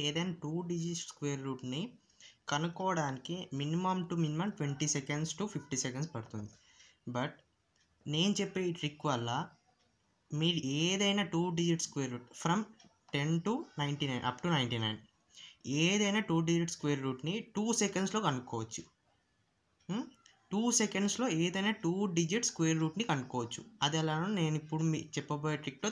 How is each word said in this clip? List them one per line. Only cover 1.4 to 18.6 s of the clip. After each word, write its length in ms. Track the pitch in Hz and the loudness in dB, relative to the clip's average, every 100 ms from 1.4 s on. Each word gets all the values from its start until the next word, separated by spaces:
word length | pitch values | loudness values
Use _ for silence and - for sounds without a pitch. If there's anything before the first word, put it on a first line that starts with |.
| 135 | -4
రూట్ని 340 | 131 127 135 233 - _ _ - - - | -4 -4 -4 -4 -8 _ _ -20 -16 -2
కనుక్కోవడానికి 840 | 143 170 175 190 170 143 131 - 180 175 135 | 0 0 0 0 2 0 -2 -6 -8 -6 -4
minimum 420 | 143 165 185 185 175 | 0 2 2 0 0
to 100 | 175 | 0
minimum 280 | 156 156 202 - | 2 2 -2 -2
twenty 280 | 147 139 151 | -2 0 0
seconds 380 | 143 139 147 160 - | 0 -2 -2 -2 -4
to 100 | 214 - | -4 -4
fifty 240 | - 131 | -4 -4
seconds 240 | 131 127 160 | -2 -4 -4
పడుతుంది. 400 | 113 110 107 104 - _ - - _ - 123 | -6 -8 -8 -10 -14 _ -20 -20 _ -6 -4
But 180 | 147 - _ _ _ _ _ _ - | -4 -6 _ _ _ _ _ _ -4
నేను 180 | 151 196 202 | 2 2 2
చెప్పే 220 | 196 190 180 | 0 0 0
ఈ 20 | 170 | 0
ట్రిక్ 240 | 151 - 151 | -4 -2 0
వల్ల 200 | 123 117 127 190 - _ _ _ _ _ _ _ 147 | 0 0 -2 -4 -10 _ _ _ _ _ _ _ 0
మీరు 180 | 165 170 131 143 | 2 2 0 2
ఏదైనా 420 | 170 196 202 202 196 | 2 4 2 2 2
టూ 80 | 170 180 165 | 2 2 2
డిజిట్ 280 | 170 165 - | 4 2 0
స్క్వేర్ 260 | 143 131 120 | -2 -4 -4
రూట్ 140 | - - | -10 -2
from 180 | 165 185 214 - - _ _ 143 | 2 2 2 -8 -20 _ _ 0
ten 120 | 147 165 196 | 2 2 2
to 80 | 254 339 - | -2 -4 -4
ninety-nine, 420 | 143 143 143 123 123 | -2 0 0 0 -2
up 100 | 123 175 | -2 2
to 40 | 156 | 2
ninety-nine, 460 | 120 117 110 107 - _ _ - - - - 143 170 | 2 0 -2 -4 -10 _ _ -20 -20 -12 -2 2 4
ఏదైనా 320 | 208 202 208 208 | 4 4 2 2
టూ 60 | 165 165 | 2 4
డిజిట్ 280 | 170 170 - | 2 2 0
స్క్వేర్ 260 | 147 139 135 | 0 0 0
రూట్ని 280 | 127 151 214 - 208 | -2 -4 -4 -4 -2
టూ 80 | 220 226 | 0 2
సెకండ్స్లో 380 | 202 185 190 214 185 | 2 2 0 2 2
కనుక్కోవచ్చు. 540 | 127 123 113 | 0 -2 -6